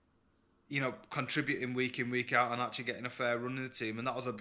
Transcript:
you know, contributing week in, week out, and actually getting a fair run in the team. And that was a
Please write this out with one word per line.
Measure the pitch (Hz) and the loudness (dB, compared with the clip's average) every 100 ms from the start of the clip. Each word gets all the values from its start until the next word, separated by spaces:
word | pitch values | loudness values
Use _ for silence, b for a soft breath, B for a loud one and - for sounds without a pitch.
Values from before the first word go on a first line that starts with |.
| _ _ _ _ _ _ - | _ _ _ _ _ _ -4
you | 143 | 0
know, | 131 107 - | 0 -2 -4
contributing | 147 127 156 143 139 123 123 | -2 0 0 2 0 0 0
week | 127 123 | 0 0
in, | 123 | 0
week | 123 120 | 0 4
out, | 127 123 | 4 4
and | 120 | 2
actually | 120 - 123 | 0 -2 -4
getting | 101 123 | -4 -6
a | |
fair | - 123 120 | 0 0 2
run | 123 131 | 0 -4
in | |
the | 131 | -4
team. | - 113 110 | -2 -2 -2
And | 123 | -2
that | 123 | -2
was | 123 | -4
a | 107 | -4